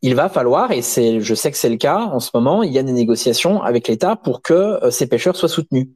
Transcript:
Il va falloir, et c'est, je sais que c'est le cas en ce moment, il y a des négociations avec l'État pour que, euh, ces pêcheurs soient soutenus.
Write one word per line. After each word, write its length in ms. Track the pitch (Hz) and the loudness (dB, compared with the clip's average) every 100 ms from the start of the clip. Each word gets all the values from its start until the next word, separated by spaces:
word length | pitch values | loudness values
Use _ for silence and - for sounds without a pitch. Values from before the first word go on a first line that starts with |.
Il 140 | 131 | 2
va 140 | 123 165 | 2 0
falloir, 420 | 160 123 143 254 | 0 2 2 2
et 100 | 147 | -2
c'est, 380 | 117 - 117 113 | -2 0 2 0
je 160 | 107 | -2
sais 160 | 110 156 | -2 -2
que 60 | 143 | -2
c'est 120 | 123 | -2
le 80 | 113 | 0
cas 220 | 139 175 | 0 0
en 220 | 226 135 | -2 -4
ce 100 | - | -4
moment, 300 | 123 123 190 | 0 2 2
il 100 | 214 | 2
y 60 | 135 | 0
a 60 | |
des 80 | 135 | 0
négociations 680 | 123 113 117 - 117 170 202 | 0 2 0 0 0 0 0
avec 240 | - 120 - | 0 -2 0
l'État 260 | 113 185 | -2 0
pour 280 | 226 - 127 | -2 -4 -6
que, 120 | - 165 202 208 | 2 2 2 0
euh, 80 | 123 | 0
ces 160 | - 127 | 0 -2
pêcheurs 260 | 120 - | 0 0
soient 140 | - 165 | 0 -2
soutenus. 400 | - 156 131 131 | -2 -2 -2 -2